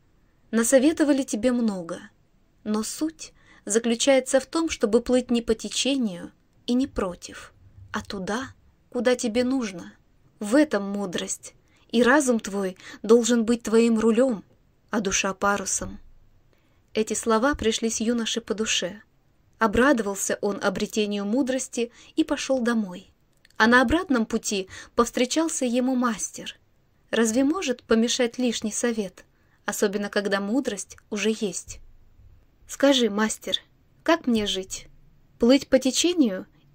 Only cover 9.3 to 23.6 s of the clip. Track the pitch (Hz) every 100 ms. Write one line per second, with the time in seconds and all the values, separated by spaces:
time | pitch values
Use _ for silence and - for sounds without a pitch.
9.3 | 226 247 269 220 180 202 - _ _ _
10.3 | - 208 269 302 208 196 202 196 - 190
11.3 | - - - _ _ _ 226 240 285 262
12.3 | 226 - 196 190 185 - - 202 233 226
13.3 | 240 220 240 - 226 233 226 220 220 262
14.3 | 202 - _ _ _ _ 208 190 190 196
15.3 | 190 202 202 190 - 185 202 - - -
16.3 | _ _ _ _ _ _ - 220 214 233
17.3 | 220 269 294 220 220 226 - 226 240 220
18.3 | 226 - 202 220 - 180 214 _ _ _
19.3 | _ _ - 226 226 262 254 202 196 -
20.3 | - 202 196 202 196 214 226 208 202 202
21.3 | 240 262 262 - - 233 - - - 311
22.3 | 285 - 262 233 233 196 180 - _ _
23.3 | _ _ -